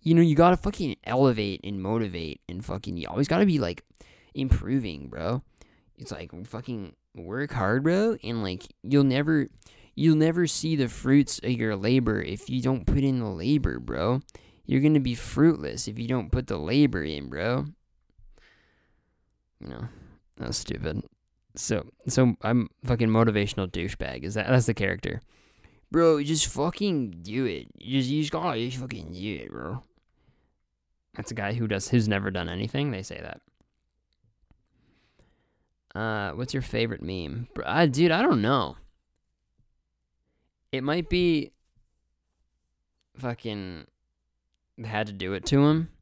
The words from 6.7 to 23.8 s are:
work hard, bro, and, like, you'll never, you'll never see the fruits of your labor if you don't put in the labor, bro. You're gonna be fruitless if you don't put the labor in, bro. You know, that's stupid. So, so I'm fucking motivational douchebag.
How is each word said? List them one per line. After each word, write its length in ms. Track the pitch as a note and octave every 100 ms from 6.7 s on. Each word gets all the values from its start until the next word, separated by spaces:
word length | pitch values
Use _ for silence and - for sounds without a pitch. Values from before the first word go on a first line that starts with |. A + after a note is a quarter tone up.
| A#2 F#2 - _
work 380 | - E2+ A2+ D3
hard, 320 | B2 G2 A#2+
bro, 320 | D3 F3+ A3 A3+
and, 200 | G2+ A#2
like, 240 | G2+ F2+ - _
you'll 220 | G2 C#3
never, 440 | C#3 C3 D3 D#3 C3+ - - - -
you'll 220 | - D#3 D#3
never 300 | D#3 E3 E3
see 300 | - D#3 D#3
the 120 | B2
fruits 500 | - C3 C#3 C#3 -
of 60 | -
your 260 | A#2+ A2+ G2+
labor 440 | G#2 C3 A#2 G#2
if 300 | - F#3 -
you 100 | B2+
don't 260 | B2+ C3+ -
put 120 | C#3
in 220 | C#3 C3
the 80 | A2
labor, 500 | F#2 G2 D3 G#2+ B1
bro. 420 | A#1+ A#1+ F#2 C3 - - _ _
You're 160 | - C3+
gonna 200 | D3+ D3+
be 140 | B2+
fruitless 720 | A#2 - A#2+ D#3 D#3+ D2 - -
if 120 | G#2+
you 100 | A#2
don't 240 | B2+ G2
put 140 | B2 -
the 120 | F#2+
labor 460 | D2+ C3 D3 F#2+
in, 240 | D2+ D2 C#2
bro. 380 | C#2 G2+ B2+ C#2+ - _ _ _ _ - - _ _ _ _ _ _ _ _ _ _ _ _
You 80 | -
know, 200 | A#1+ A#2+ - - - _ -
that's 220 | - -
stupid. 440 | - - D#2+ - - _ _ _ _
So, 360 | - - G#2+ - _ -
so 260 | C3 B2+ G#2+
I'm 300 | - A#2+ A2+ _
fucking 260 | B2 A#2+ A2+
motivational 600 | A2 A#2 G#2 G#2 - F#2+
douchebag. 540 | F2+